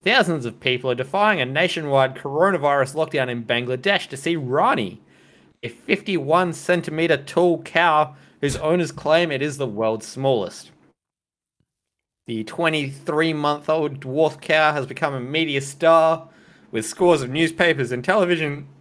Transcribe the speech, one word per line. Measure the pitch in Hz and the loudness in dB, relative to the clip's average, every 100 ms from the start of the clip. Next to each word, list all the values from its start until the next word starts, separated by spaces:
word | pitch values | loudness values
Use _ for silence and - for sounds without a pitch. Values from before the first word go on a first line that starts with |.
Thousands | 185 254 180 160 117 | 2 2 2 0 -4
of | 110 | -4
people | 131 127 131 | -2 0 -2
are | 120 | -2
defying | 131 190 208 190 | -2 0 2 2
a | 127 | -2
nationwide | 139 175 170 151 135 131 131 | 0 0 -2 0 2 2 0
coronavirus | 143 143 185 180 143 143 135 143 | -6 2 2 2 2 2 0 -2
lockdown | 156 147 127 | -2 -2 -2
in | 120 | -4
Bangladesh | 110 120 123 127 156 196 - | -2 -2 -2 -4 0 -2 -2
to | 135 | -8
see | 160 170 | -4 -2
Rani, | 127 135 214 262 101 87 _ _ _ _ _ _ | 0 2 2 0 -4 -8 _ _ _ _ _ _
a | 117 | -16
fifty-one | - - 202 - 180 135 165 180 | -14 -2 -2 0 -4 2 2 2
centimeter | 160 - 180 170 156 165 147 | -2 0 0 0 -2 0 0
tall | 139 - 175 160 | 0 2 2 2
cow | - 165 175 151 143 - - _ | 0 2 4 4 0 -4 -20 _
whose | 143 - | -4 -2
owners | 156 175 160 | 0 0 0
claim | - 147 160 170 | -4 2 2 2
it | 139 | -2
is | 147 139 | -4 -4
the | 135 | -6
world's | 104 110 110 - | -2 -2 -2 -8
smallest. | - 135 123 92 - - _ _ _ _ _ _ _ _ _ _ _ _ _ _ _ - | -4 0 0 -2 -10 -20 _ _ _ _ _ _ _ _ _ _ _ _ _ _ _ -10
The | 113 | -8
twenty-three-month-old | 110 - 165 156 139 139 - 151 160 156 147 147 147 160 151 139 | -8 -2 0 0 -4 -8 -4 0 0 0 0 -2 -2 -2 -2 -6
dwarf | 131 135 156 139 | -8 0 0 0
cow | - 156 156 | 0 2 4
has | 147 123 | 2 -6
become | 123 156 | -4 -4
a | 135 | -4
media | 123 156 160 139 | -4 -2 0 -2
star, | 139 - 165 165 160 160 - _ _ _ _ | -4 0 6 6 6 0 -6 _ _ _ _
with | 113 107 | -6 -6
scores | - 180 160 | 2 4 4
of | 127 | 2
newspapers | 139 165 - 175 143 120 | -2 -2 2 0 2 -2
and | 123 | -4
television | 131 202 180 170 156 143 143 - | 0 2 2 0 -2 -6 -12 -20